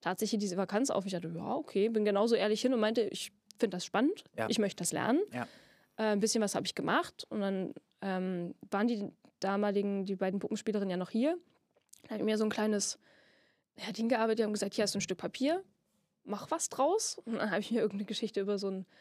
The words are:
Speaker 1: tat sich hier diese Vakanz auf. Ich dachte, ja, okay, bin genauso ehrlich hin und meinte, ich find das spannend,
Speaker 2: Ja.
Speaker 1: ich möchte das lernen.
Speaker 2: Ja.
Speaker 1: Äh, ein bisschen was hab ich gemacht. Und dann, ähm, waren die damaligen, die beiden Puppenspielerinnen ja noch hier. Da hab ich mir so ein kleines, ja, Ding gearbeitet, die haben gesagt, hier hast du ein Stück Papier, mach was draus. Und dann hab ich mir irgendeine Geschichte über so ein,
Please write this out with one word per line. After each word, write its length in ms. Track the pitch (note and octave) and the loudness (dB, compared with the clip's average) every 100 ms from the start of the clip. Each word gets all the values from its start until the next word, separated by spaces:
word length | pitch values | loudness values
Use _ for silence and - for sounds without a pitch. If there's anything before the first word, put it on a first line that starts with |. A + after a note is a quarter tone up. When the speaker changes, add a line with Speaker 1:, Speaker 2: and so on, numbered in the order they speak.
Speaker 1:
tat 180 | E3+ F#3 | -4 -2
sich 100 | G#3+ | 0
hier 80 | G#3+ | 0
diese 180 | G3+ F3+ | 0 0
Vakanz 340 | F#3 G3+ C4+ | 0 0 2
auf. 140 | - F#3+ | 0 0
Ich 60 | |
dachte, 180 | F3+ D#3+ E3 | -4 -4 -6
ja, 200 | G3+ C4+ | -4 -4
okay, 340 | D4 G3+ A3 | -2 2 2
bin 160 | A3 G#3 | 4 4
genauso 300 | G3 A3+ A3+ | 4 4 4
ehrlich 260 | G#3 G#3+ | 4 2
hin 120 | B3+ | 2
und 60 | B3+ | 2
meinte, 220 | G#3+ A#3 | 2 2
ich 300 | G#3 - - - - - | 0 -2 -10 -14 -20 0
find 160 | A#3 | 0
das 120 | F3+ - | 0 -2
spannend, 400 | G3 C#4 G#4+ - - | 2 2 0 -6 -4
Speaker 2:
Ja. 80 | A2 | 0
Speaker 1:
ich 100 | G#3+ | 2
möchte 220 | G3+ - | 0 0
das 100 | E3+ | -2
lernen. 300 | - - C#4+ G#4 | 0 2 2 0
Speaker 2:
Ja. 160 | B3 - - - _ _ - | -4 -6 -10 -20 _ _ -2
Speaker 1:
Äh, 60 | A3 | 0
ein 80 | G3+ | 2
bisschen 240 | G#3+ A3+ | 2 2
was 100 | G#3 | 0
hab 120 | - G3 | 0 -4
ich 100 | - | -2
gemacht. 500 | D#3+ B3+ F4 - - | 0 0 0 -8 -8
Und 100 | G#3+ | -4
dann, 320 | G3 F#3+ F#3+ - - _ | -2 -2 -4 -8 -18 _
ähm, 520 | G3 F#3 F#3 F3+ F3 - - | -4 -2 -2 -2 -4 -8 -4
waren 180 | G3+ A#3 | 0 2
die 220 | A3 G3+ - - _ | 0 -4 -10 -20 _
damaligen, 680 | G3 G3+ G#3 G3+ G3+ G3+ G3 | -2 2 2 2 0 0 -2
die 100 | F#3+ | -2
beiden 240 | F#3+ F#3+ | 0 0
Puppenspielerinnen 520 | - G#3+ - G#3 G3 | -2 -2 -2 -2 0
ja 60 | F3+ | -2
noch 120 | F3+ | -2
hier. 280 | A3 C#4 F4 - _ _ _ _ - | 2 2 0 -6 _ _ _ _ -20
Da 80 | - | -10
hab 60 | G#3+ | -2
ich 40 | G#3 | 0
mir 120 | G#3+ | 2
so 60 | |
ein 60 | A3 | 2
kleines, 480 | G#3+ G#3+ G#3 - - _ _ _ _ _ _ _ - | 2 2 2 0 -6 _ _ _ _ _ _ _ -12
ja, 140 | A3 | -8
Ding 160 | A3+ A3+ | -4 0
gearbeitet, 320 | A#3+ A3+ A3 | 2 4 2
die 40 | |
haben 100 | G#3+ | 2
gesagt, 200 | G#3 G3 - | 0 -2 0
hier 80 | |
hast 100 | G#3 | 0
du 60 | G3+ | 0
ein 20 | |
Stück 160 | - F#3 | -4 -4
Papier, 460 | - - C4+ F4 F#4+ _ _ _ _ _ | -6 0 0 0 -2 _ _ _ _ _
mach 260 | - G3+ - | -10 -8 -4
was 180 | D#4+ - | -4 -2
draus. 500 | - C#4+ G#4+ - - - | 2 2 4 0 -6 -6
Und 80 | A3+ | -2
dann 140 | G#3+ | 0
hab 80 | F#3 | 0
ich 120 | G#3 | 0
mir 60 | A3+ | 2
irgendeine 260 | G#3 G3+ G3+ | 2 0 -6
Geschichte 340 | G#3 A3 - | -4 -2 -2
über 180 | G3 G3+ | -2 0
so 120 | G3 | -2
ein, 160 | F#3+ F#3 _ | -4 -8 _